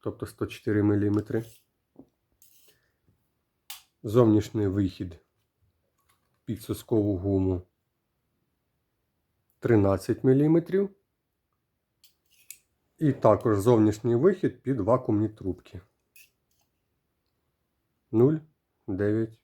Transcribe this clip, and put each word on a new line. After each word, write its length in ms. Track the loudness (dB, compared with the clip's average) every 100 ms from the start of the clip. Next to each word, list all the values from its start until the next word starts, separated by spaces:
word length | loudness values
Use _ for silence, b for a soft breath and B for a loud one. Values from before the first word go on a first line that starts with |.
тобто 260 | -10 -10 -14
сто 200 | -8 -10
чотири 360 | -8 -2 0
міліметри. 640 | 2 2 0 -2 -4 -8 -8 -20 _ _ _ _ -20 _ _ _ _ b b b b b _ _ _ _ _ _ _ -20 _ _
Зовнішній 640 | -2 0 2 0 0 -6 -4
вихід 520 | -2 -4 -6 -14 -14 _ _ _ _ _ _ _ _ _ _ _ _
під 180 | -12 -12
соскову 540 | -8 -10 -2 -2 0 -2
гуму 460 | -2 0 0 -4 -8 _ _ _ _ _ _ _ _ _ _ _ _ _ _ _ _ _ _ _
тринадцять 640 | 2 4 4 0 -2 -2
міліметрів. 680 | 2 2 4 2 0 -4 -4 _ _ _ _ _ _ _ _ _ _ _ _ _ _ _ _ -20 _ _ _ _
І 140 | -2
також 460 | 2 4 4 2 0
зовнішній 560 | 4 4 4 0 -2
вихід 480 | 2 2 0 -4 -6
під 180 | -8 -4
вакуумні 480 | 0 0 0 -2 -2
трубки 520 | -6 -10 -10 -12 -20 _ _ _ -20 -20 _ _ _ _ _ _ _ _ _ _ _ _ _ _ _ _ _ _
нуль 240 | 2 4 2 -6 _ _ _ -12
дев'ять 520 | -4 -2 -2 -4 -10